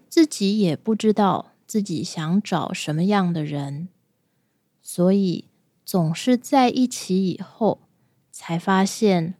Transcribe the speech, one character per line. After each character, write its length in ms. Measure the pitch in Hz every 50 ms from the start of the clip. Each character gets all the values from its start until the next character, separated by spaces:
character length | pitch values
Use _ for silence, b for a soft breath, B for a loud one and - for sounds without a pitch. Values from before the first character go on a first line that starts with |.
| - _
自 160 | - 339 320
己 320 | 302 - - 202 196 202 220
也 180 | 202 170 139
不 200 | - - 220 220
知 180 | 208 - 220 202
道 380 | 214 202 190 156 - - - _ _ _ -
自 160 | - 214 202
己 200 | 202 165 147 151
想 380 | - - 170 156 160 175 208
找 320 | - - 190 151 - - -
什 220 | - - 156 151
么 80 | 156 175
样 280 | 196 208 202 185 175
的 120 | 170 160 151
人， 440 | 151 151 143 143 139 143 147 175 - - _ _ _ _ _ _ _ _ _ _ _ _ _ _ _ _ _
所 320 | _ - - - 175 185 196
以 320 | 202 196 185 160 - - _ _ _ _ _ _ _ _
总 280 | - - 185 165 156 165
是 220 | - - 254 247
在 340 | 240 - - 294 269 254 240
一 180 | - 262 254 247
起 420 | - - - - 185 190 190 185
以 100 | - -
后， 420 | 185 - - _ 226 190 - - _ _ _ _ _ _ _ _ _ _
才 260 | - - - - 165 170
发 260 | - 196 190 190 196
现 520 | 196 - - 226 208 185 175 160 170 185